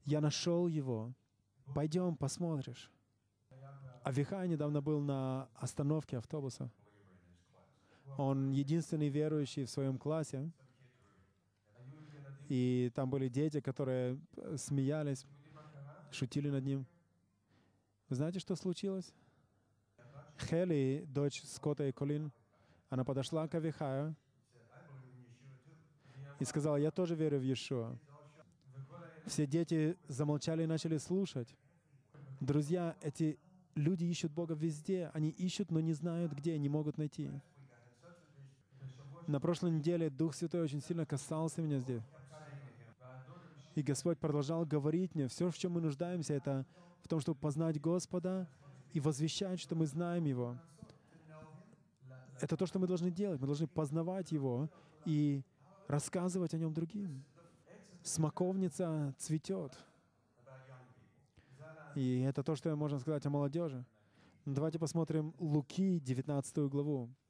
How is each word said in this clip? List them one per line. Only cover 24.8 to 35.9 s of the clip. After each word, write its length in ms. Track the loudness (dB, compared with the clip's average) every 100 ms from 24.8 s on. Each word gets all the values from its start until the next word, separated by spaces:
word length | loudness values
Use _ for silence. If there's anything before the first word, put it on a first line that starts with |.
| -20 -20 -20 -20 -20 -20 -20 -20 -20 -20 -20 _ -20 -18 -18 -6
и 60 | -2
сказала: 320 | 0 2 4
«Я 140 | 2
тоже 240 | 2 0 2
верю 240 | 2 4
в 40 |
Иешуа». 540 | 2 0 0 -2 -2 -8 -14 -20 -20 -20 -20 _ -20 -18 -16 -16 -16 -14 -4
Все 200 | 0 2
дети 520 | 2 2 4 4 0 -6
замолчали 560 | 0 2 2 2 2
и 40 | 2
начали 300 | 2 2 0
слушать. 560 | 2 0 2 -2 -6 -12 _ _ _ -20 _ -20 -16 -4
Друзья, 560 | 2 4 4 2 0 -2
эти 360 | -8 0 0 0 -14 -20 _ 0
люди 300 | 2 2 2
ищут 260 | 0 -2
Бога 220 | -2 -4
везде. 580 | 0 0 -2 -2 0 0
Они 160 | 0 0
ищут, 380 | 2 -2 0 2
но 120 | 2
не 100 | 2